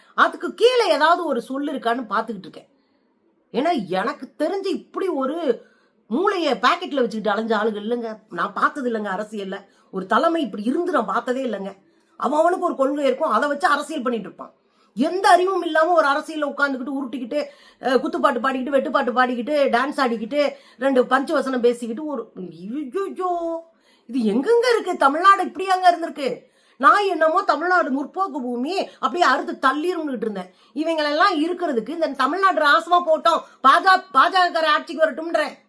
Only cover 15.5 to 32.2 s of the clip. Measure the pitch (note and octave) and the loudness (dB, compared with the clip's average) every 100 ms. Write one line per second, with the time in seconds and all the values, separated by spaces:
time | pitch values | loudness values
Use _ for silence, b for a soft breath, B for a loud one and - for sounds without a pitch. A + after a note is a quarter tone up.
15.5 | F#4 E4+ D#4 D#4+ E4+ C#4+ C#4+ D4+ D#4 C#4+ | -2 0 2 4 4 4 0 -2 -6 -4
16.5 | B3 C#4+ B3+ B3+ C#4 C4+ C4 A3+ D4 C#4+ | -2 -2 -2 -6 -6 -6 -8 -6 -4 -6
17.5 | B B B - B3+ D#4 E4+ C#4+ A#3+ B3+ | B B B 0 0 0 2 2 2 -2
18.5 | C4 B3+ C#4 D4 C#4 B3+ A#3+ B3+ B3 A#3 | -2 0 0 2 0 2 2 0 0 -2
19.5 | D4 C4+ A3+ C#4 C#4+ B3+ A3+ A3 D4 C#4+ | 2 2 2 0 0 -2 -2 -2 0 0
20.5 | B B B C4+ B3+ A#3+ B3+ C#4 D4+ C4 | B B B 2 2 2 0 2 -2 0
21.5 | B3+ A#3 A#3+ A3+ C#4 D4+ C4 A3 - F3+ | 2 2 0 -6 -8 -6 -8 -10 -14 -14
22.5 | D#3+ F#3 C4+ C4 E4+ F#4+ B3+ F#4 F4 E4+ | -14 -10 -8 -6 -6 -6 -4 -4 -2 -4
23.5 | E4 E4 b b b - B3+ A3 G#3+ F#4+ | -6 -10 b b b -8 -2 0 0 2
24.5 | A#4 B4+ A4+ F4+ F4 C#4 D4+ F#4+ G4 F4 | 2 4 2 0 2 2 4 4 4 2
25.5 | D4 F#4+ F#4 F#4 E4+ E4 C#4+ C4 E3+ _ | -4 -2 4 4 2 -4 -4 -6 -6 _
26.5 | b b b C#4 F#4+ G4 E4 D#4+ E4+ F#4+ | b b b 4 4 2 2 2 2 0
27.5 | C#4+ F4 F4+ D4 C4+ C4+ F4+ G4 C#4+ B3 | 0 2 2 2 -2 -6 -4 -4 -4 -6
28.5 | A#3+ C4+ F4 - B - C#4+ D#4 C4+ B3 | -6 -4 -4 -6 B -6 2 2 2 -2
29.5 | C#4 C4+ D4 F4 F4 D4+ B3 A3 G3 F3+ | -2 -2 0 -4 -4 -6 -4 -6 -6 -12
30.5 | b b C#4 D#4+ D#4+ D4 D4 G4+ E4 E4 | b b -6 -4 -2 0 2 2 2 -2
31.5 | F4 F4 A#3+ G#3+ E4 D4+ C4+ | -2 -2 -2 -4 -4 -4 0